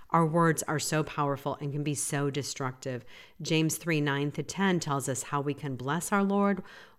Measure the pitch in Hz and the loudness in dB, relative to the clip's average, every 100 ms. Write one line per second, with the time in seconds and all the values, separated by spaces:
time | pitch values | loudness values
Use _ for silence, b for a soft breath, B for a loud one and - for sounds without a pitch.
0 | B 165 165 170 165 156 - 151 - 156 | B 2 4 4 4 2 0 -2 0 0
1 | 151 - 143 139 147 - 147 147 147 135 | 0 -2 0 -2 -4 -6 -6 -4 -2 -2
2 | - 147 143 139 127 - 131 131 135 123 | -2 -2 0 -2 -6 -6 -6 -6 -8 -8
3 | - B B - 156 160 160 156 170 156 | -10 B B -10 0 2 4 0 0 2
4 | 147 139 147 143 139 - 196 180 156 139 | 2 2 0 -2 -6 0 2 2 2 0
5 | 131 123 - 143 139 139 147 127 127 165 | 0 -4 -2 -2 0 -4 -6 -4 -2 -2
6 | - 202 196 202 202 190 B B B | 2 2 4 4 4 2 B B B